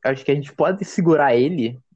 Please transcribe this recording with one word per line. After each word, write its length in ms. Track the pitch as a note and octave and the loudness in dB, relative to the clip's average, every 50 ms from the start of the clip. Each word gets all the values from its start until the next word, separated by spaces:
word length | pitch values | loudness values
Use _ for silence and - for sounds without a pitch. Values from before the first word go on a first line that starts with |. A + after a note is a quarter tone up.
| - | -4
acho 220 | C3 C3+ C3+ - | -4 -4 -2 -2
que 60 | - | -2
a 40 | C#3 | -2
gente 160 | D3 C#3 - - | -2 -4 -6 -4
pode 300 | - D3+ E3+ F#3+ G3+ G3 | -2 -2 0 -2 -4 -6
segurar 500 | - - - F3 E3+ D#3+ D3 C#3+ C3+ A#2+ | -6 -4 0 2 2 4 4 4 4 4
ele, 460 | A#2+ B2+ D#3 F#3 D3+ A2+ A2+ B2 - _ _ _ | 2 2 0 0 -2 -4 -4 -6 -10 _ _ _